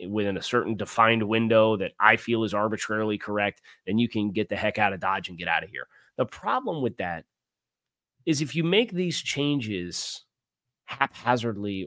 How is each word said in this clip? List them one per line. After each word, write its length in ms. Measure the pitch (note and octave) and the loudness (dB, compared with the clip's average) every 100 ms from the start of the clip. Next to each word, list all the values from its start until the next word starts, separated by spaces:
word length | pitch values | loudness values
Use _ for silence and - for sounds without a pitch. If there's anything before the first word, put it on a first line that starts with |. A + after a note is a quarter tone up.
| F2+ | -6
within 260 | G#2+ G2+ F#2+ | -2 0 -2
a 60 | |
certain 340 | - B2 F#2+ G#2+ | 0 0 0 -4
defined 480 | G2+ - A2+ A2+ | -2 4 4 4
window 540 | G#2 A2 A2+ A2+ A2 G#2+ | 2 2 4 6 6 2
that 160 | F#2 - | -2 4
I 200 | G#2 A2+ | 4 4
feel 260 | - A#2 | 2 0
is 100 | G#2+ | 0
arbitrarily 640 | G2+ G#2+ G#2 - G#2+ G#2+ G#2 | 0 0 -2 -4 -2 -2 -2
correct, 440 | - G#2 G2+ - - - - | -4 -2 -2 -4 -14 -14 -2
then 120 | G#2+ | 0
you 120 | A#2 | 2
can 220 | A2 G#2 | 0 -2
get 180 | G2 G#2 | -2 -2
the 80 | G2 | -2
heck 220 | G#2+ G#2+ | -2 2
out 120 | G#2 | 0
of 80 | F#2+ | 0
Dodge 300 | F#2+ F#2+ F2 | -2 -2 -4
and 80 | E2+ | -8
get 100 | F2 | -2
out 160 | E2 | -2
of 60 | D#2+ | -2
here." 180 | E2 B1+ _ _ - | -12 -16 _ _ -6
The 80 | B2+ | -6
problem 560 | - G3 B3+ C4 E3 | -6 -4 -2 -2 -2
with 160 | B2 - | -4 -4
that 260 | F2+ E2 - _ _ _ _ _ _ _ _ _ - | -6 -8 -12 _ _ _ _ _ _ _ _ _ -2
is 160 | C#3+ | 0
if 120 | D3 | 0
you 120 | D#3 E3 | 0 2
make 260 | G3 A#3 | 2 2
these 300 | F3 F3+ D3+ | 0 -2 -2
changes 1040 | - - C#3+ C#3+ A2 G2 F2 F2 - - _ _ _ _ _ _ - | -4 -2 0 0 -2 -4 -4 -6 -8 -10 _ _ _ _ _ _ -8
haphazardly 960 | - C#3 - A#2 B2 A#2 G2+ G2+ F#2+ | -2 -2 -2 0 0 0 -4 -4 -4